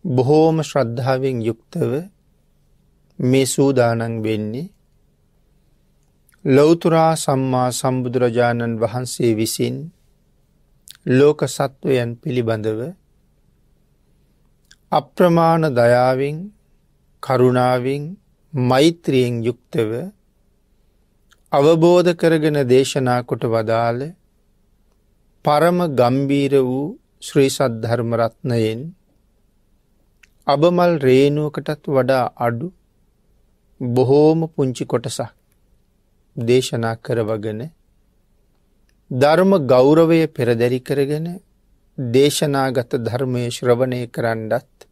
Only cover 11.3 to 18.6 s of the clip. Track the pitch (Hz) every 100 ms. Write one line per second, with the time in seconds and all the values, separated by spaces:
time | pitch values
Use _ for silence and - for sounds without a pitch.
11.3 | 151 139 - 139 _ 165 131 120 120 -
12.3 | 123 117 110 107 110 139 190 _ _ _
13.3 | _ _ _ _ _ _ _ _ _ _
14.3 | _ _ _ _ _ _ 156 - - 180
15.3 | 170 165 165 160 120 120 123 127 131 139
16.3 | 156 202 _ _ _ _ _ _ _ -
17.3 | 131 127 127 127 127 127 143 147 196 _
18.3 | _ _ 143